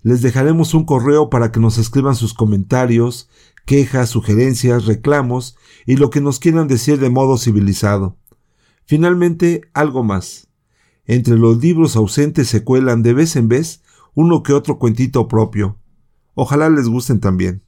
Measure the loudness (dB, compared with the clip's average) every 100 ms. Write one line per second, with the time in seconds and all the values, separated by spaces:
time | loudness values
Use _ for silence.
0 | -2 0 0 0 0 0 0 0 0 0
1 | 2 2 2 0 -2 0 0 0 -2 -2
2 | -2 -2 -4 -2 -2 0 -2 -2 0 0
3 | 0 -4 -16 _ _ _ -2 0 2 0
4 | -2 -2 0 0 0 0 0 0 0 -2
5 | 0 0 -2 -4 -8 -16 _ _ -2 2
6 | 2 2 -2 0 0 0 0 0 0 0
7 | 2 2 2 0 0 0 0 0 0 -2
8 | -4 -8 _ _ _ _ _ _ _ 0
9 | 2 2 0 0 0 -2 -6 -4 -2 -2
10 | -2 -4 -6 -16 _ _ _ _ _ _
11 | -4 -2 2 4 4 4 2 2 2 2
12 | 0 0 -2 0 -2 -2 0 0 2 0
13 | 2 2 0 0 0 0 -2 -10 _ _
14 | _ 0 2 2 2 0 0 -2 -2 0
15 | 0 0 0 0 0 -2 -6 -6 _ _
16 | _ _ _ -6 -2 0 2 2 0 -2
17 | -2 -2 0 -2 -2 -6